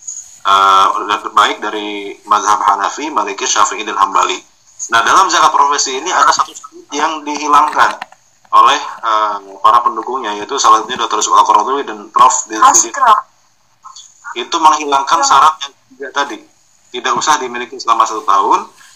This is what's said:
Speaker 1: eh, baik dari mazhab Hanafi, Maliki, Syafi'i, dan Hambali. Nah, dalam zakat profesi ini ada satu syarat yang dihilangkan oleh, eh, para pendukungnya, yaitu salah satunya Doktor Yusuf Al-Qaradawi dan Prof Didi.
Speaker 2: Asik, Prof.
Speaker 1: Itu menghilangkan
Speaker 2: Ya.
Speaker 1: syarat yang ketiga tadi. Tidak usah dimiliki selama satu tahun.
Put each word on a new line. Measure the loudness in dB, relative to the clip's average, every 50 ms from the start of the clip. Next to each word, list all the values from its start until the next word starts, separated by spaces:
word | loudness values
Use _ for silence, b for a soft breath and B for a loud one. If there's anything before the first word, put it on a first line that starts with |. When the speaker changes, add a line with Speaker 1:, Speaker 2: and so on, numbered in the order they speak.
| -18 -16 -16 -16 -18 -20 -20 -8 0
Speaker 1:
eh, | 2 4 4 4 4 4 4 4 2 0 -2 -4 -4 -6 -6 -6 -2
baik | 0 2 2 2 0 -4 -6
dari | -8 -6 -6 -6 -8 -8 -8 -10 -12 -14 -16 -4
mazhab | -2 -2 0 2 2 0 2
Hanafi, | 2 0 0 0 -2 -4 -4 -6 -8 -4 -4
Maliki, | -4 -4 -4 -4 -4 -4
Syafi'i, | -2 0 0 0 0 -2 -4 -6
dan | -4 -2
Hambali. | 0 0 0 2 0 0 0 -2 -6 -10 _ _ _ _ _ _ -16 -8 -2
Nah, | 0 0 2
dalam | 2 4 4 2 2
zakat | 2 2 2 2 4
profesi | 2 2 2 0 -2 -2 -4 -4 -6 -6
ini | -4
ada | 0 2 2 2 2
satu | 2 -2 -4
syarat | -8 -14 -20 -20 -20 -20 -16 -10
yang | -4 -4 -2 -2 -4 -6 -8
dihilangkan | -8 -8 -6 -2 2 4 4 4 2 2 0 0 0 0 -4 -12 -18 -18 _ _ _ _ _ _
oleh, | _ 2 4 4 4 2 0
eh, | -2 -8 -10 -8 -4 -2 0 0 0 0 -2 -6 -10 -14 -8 0
para | 2 2 2 2 0
pendukungnya, | -4 -4 -4 -6 -6 -6 -6 -6 -6 -6 -6
yaitu | -6 -6 -4
salah | 0 2 4 4 4
satunya | 2 -2 -6
Doktor | -6 -4 -4 -2 -2
Yusuf | 0 2 2
Al-Qaradawi | 2 4 4 2 2 2 0 -2 -4 -4
dan | -6 -10 -12 -14 -4 2
Prof | 4 4 4 4 0 -4
Didi. | -6 -2 2 2
Speaker 2:
Asik, | 4 4 4 0 -2 -2
Prof. | 0 2 4 4 2 0 -4 _ _ _ _ _ _ _ _ _ _ _ -20 -20 -20 -20 -20 _ _ -18 -14 -10 -10
Speaker 1:
Itu | -8 -6 -2 2 2
menghilangkan | 2 2 2 0 -2 -2 -2 0 0 0 0
Speaker 2:
Ya. | 2
Speaker 1:
syarat | 2 4 4 4 4 2 0 -6
yang | -16 -16
ketiga | _ _ _ _ -16 -14 -8 -6
tadi. | -6 -6 -6 -8 -12 -16 _ _ _ _ _ _ _ _ _ -12
Tidak | -6 -4 -2 -2
usah | 0 0 0 0 0 -2
dimiliki | -6 -8 -8 -10 -10 -12
selama | -8 -4 -2 0 0 0
satu | -2 -4 -4 -2
tahun. | 0 2 2 2 2 0 0 -2 -6 b b b b b